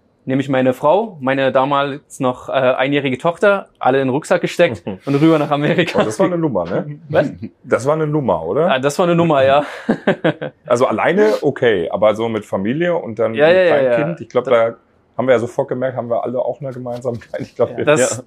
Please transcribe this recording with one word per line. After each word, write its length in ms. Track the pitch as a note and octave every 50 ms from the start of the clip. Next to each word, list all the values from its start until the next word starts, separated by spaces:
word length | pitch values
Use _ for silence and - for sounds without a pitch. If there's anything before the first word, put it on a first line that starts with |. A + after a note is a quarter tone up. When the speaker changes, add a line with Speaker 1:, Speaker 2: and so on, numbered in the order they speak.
| _ _ _ _ _
Speaker 1:
Nehme 160 | B2+ C3+ C#3
ich 80 | C3+ C#3
meine 240 | C3+ C3 B2+ C3 B2+
Frau, 420 | - D3 D3 E3+ G3+ A#3 A3 F3+ D3
meine 280 | B2+ C3 C3+ C3+ C3+ C3
damals 680 | B2+ C3+ C3 C#3+ C#3+ C#3 C#3+ C#3+ C3+ D3 - _ - -
noch, 300 | C#3 B2+ B2 - - -
äh, 20 |
einjährige 640 | - C3 C3 B2+ - - C3 C#3 C#3+ C#3+ C3+ C3+ B2+
Tochter, 540 | B2+ - E3 E3+ - G#3+ G3+ G3+ G3 - - _ _
alle 240 | - B2+ C3 C3+
in 60 | C3+ C3
den 60 | B2
Rucksack 280 | D3+ D#3 - F#3 F3
gesteckt 400 | - E3 - - F3 D#3 A2+ F#2+ -
Speaker 2:
<laughs> 220 | A2+ F#2+ - _
Speaker 1:
und 80 | C#3 C#3
rüber 240 | C#3 D#3 E3 D#3+ D3+
nach 120 | D3 D3
Amerika. 480 | D3 D3 D3 D3+ D#3+ F3+ E3 - - G#3
Speaker 2:
Oh, 60 | -
das 140 | G#2+ G#2+ -
war 80 | F#3+
eine 100 | - F3+
Nummer, 300 | E3+ D#3+ D3+ A2 F#2 E2+
ne? 340 | E2+ G2+ D3+ - D3 D3 - - C#3
Speaker 1:
Was? 240 | D3 F3 C#4+ C3 F#2 F2+ A#2+ - - _ -
Speaker 2:
Das 220 | C3 A2 G2+ A#2
war 80 | C#3+ D#3
eine 120 | D#3+ D#3
Nummer, 380 | D3+ D3 D#3 C3+ G#2+ F2+ D#2+ D#2+
oder? 260 | E2 G2+ C#3 E3 -
Speaker 1:
Ah, 80 | C3+ B2+
das 200 | B2+ C#3+ - -
war 80 | F#3
eine 100 | E3+ F3
Nummer, 260 | E3 E3+ E3 D3+ C3+
ja. 220 | C3+ C3+ C3+ D3+ - - - - -
<laughs> 640 | - F#3 - - G#3+ F3+ - - D#3+ - - D3 - - _ _
Speaker 2:
Also 200 | - A#2+ A#2+ B2+
alleine 520 | A2 A2 G2 G2+ C#3 E3+ G3+ G#3+ G#3+ G#3 -
okay, 480 | - C#3+ B2+ - B2+ A#2+ G#2+ F2+ E2+ -
aber 260 | - F#2+ G#2+ G#2+ G#2
so 140 | G#2+ A#2 A#2
mit 160 | A2+ G#2+ G2+
Familie 520 | - A2 G2 F#2+ A2 C3+ D#3 F3 F3 E3+
und 220 | - - A2+ A2 A#2
dann 160 | A2+ A2 A2+
Speaker 1:
Ja, 140 | A#2 D3 E3
Speaker 2:
mit 80 | F3+
Speaker 1:
ja, 60 | F#3
ja, 40 | F#3
Speaker 2:
Kleinkind, 540 | E3+ D3+ C#3+ C3+ B2+ A#2+ A#2 A#2 - - -
Speaker 1:
ja. 40 | -
Speaker 2:
ich 40 | -
glaub, 160 | - B2 B2
da 320 | C3 B2 A#2 A2+ A#2 A#2 - _ _ _ _ _ _ _
haben 100 | - B2
wir 60 | C3
ja 60 | B2+ A2+
sofort 300 | A2+ A#2 - - C3 -
gemerkt, 280 | C3+ B2+ B2+ C3 B2
haben 140 | B2+ A#2 A#2+
wir 120 | A#2+ -
alle 160 | - - B2 B2
auch 220 | - A#2+ B2 -
eine 100 | C#3+ C3+
Gemeinsamkeit. 720 | B2+ B2+ B2+ B2 A#2+ B2 B2+ B2 A#2+ A2+ - - - -
Ich 160 | C3+ - _
glaub, 140 | - A#2+ -
Speaker 3:
Ja. 80 | B2 B2+
Speaker 2:
wir 60 | -
Speaker 1:
Das, 320 | D3 D3+ C#3 B2+ A2+ A#2 B2
Speaker 4:
Ja. 40 | -